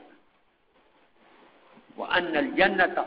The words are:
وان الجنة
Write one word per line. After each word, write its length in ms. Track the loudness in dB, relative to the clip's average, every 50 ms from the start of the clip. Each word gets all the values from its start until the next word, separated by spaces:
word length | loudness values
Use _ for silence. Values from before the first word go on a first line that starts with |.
| -8 -20 -20 _ _ _ _ _ _ _ _ _ _ _ _ _ _ _ _ _ _ _ _ _ _ _ _ -20 -20 -20 _ _ _ _ -20 -20 -20 -18 -14
وان 380 | -12 -6 -2 0 0 0 0 0
الجنة 580 | -2 -2 0 2 2 2 2 4 2 0 0 0 -4 -4